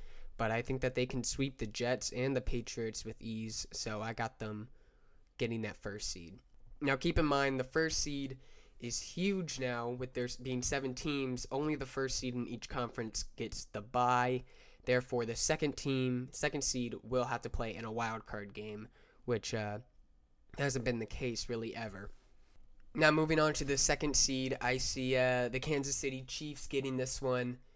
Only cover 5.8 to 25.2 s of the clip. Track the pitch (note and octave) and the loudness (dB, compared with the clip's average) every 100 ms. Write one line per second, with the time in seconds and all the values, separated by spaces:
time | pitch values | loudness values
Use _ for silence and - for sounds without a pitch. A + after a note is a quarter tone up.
5.8 | G#2 G#2 - F#2 E2+ F#2+ - - - - | -8 -6 -6 -6 -10 -16 -20 -20 -18 -2
6.8 | C#3+ C3+ E3+ E3+ D3+ C#3 C#3 C3+ B2+ D#3+ | 0 2 2 2 4 6 4 2 0 2
7.8 | D#3+ D#3 D3+ C#3+ C#3 C3 - - - - | 2 0 -2 -4 -6 -8 -14 -20 -20 -12
8.8 | A#2+ A2+ - - F#3+ G3 E3 - B2+ A#2+ | -6 -4 -4 0 2 2 -2 -4 -2 -2
9.8 | A#2+ B2 B2+ - B2 - B2+ B2+ A#2+ C#3 | -2 -4 -4 -2 -4 -4 -2 -2 0 0
10.8 | C3+ B2+ D#3 C#3+ C3+ B2 - C3+ D3+ D3+ | 0 -2 -2 0 0 -2 -2 -2 0 -2
11.8 | C3 - C3+ - C3 B2 A#2+ A#2 - C#3+ | -2 -2 -2 0 -2 -2 -4 -6 -6 -4
12.8 | A#2 A#2+ A2+ - - - A2+ - - A2 | -4 -4 -4 -4 -6 -6 -6 -6 -8 -8
13.8 | G#2+ B2 B2 B2 B2 B2+ - - - - | -2 2 6 6 4 0 -4 -16 -20 -6
14.8 | - B2+ B2 B2 A2+ A2+ - D#3 D3+ - | 2 4 4 0 0 0 2 2 0 0
15.8 | C#3+ C3+ B2+ B2 B2+ - D3+ D3 - B2+ | 0 2 2 0 -2 -2 -2 0 0 0
16.8 | A#2+ A2 A2 B2+ A#2+ A#2+ A#2 - A#2 A2 | -2 -4 0 0 2 -2 -2 -2 -2 -4
17.8 | A2+ A2 A2+ A2 - G#2+ G#2 G2+ G#2+ G#2+ | -4 -2 -2 -2 -6 -8 -8 -10 -8 -10
18.8 | B2 - - - - A#2 - A2+ G#2 G#2 | -12 -16 -20 -10 -2 -2 0 -2 -2 -6
19.8 | - - - - _ _ - - C#3+ B2+ | -10 -20 -20 -20 _ _ -12 -2 0 2
20.8 | A#2 A#2 A2+ - B2+ A2+ - A#2 A2+ - | 0 0 -2 -2 -2 -2 -4 -4 -4 -6
21.8 | A2+ G2 G2+ - - - - - - - | -8 -8 -12 -14 -20 -20 -20 -20 -20 -20
22.8 | - - D#3 D#3 D#3 D#3 D3+ D3 C#3 C#3 | -8 6 8 8 6 6 6 4 2 4
23.8 | - D3 D3 C3+ - C3 C3 C3 B2 C3 | 4 4 4 4 4 2 0 0 2 2
24.8 | - C3+ B2+ B2+ | 0 0 4 6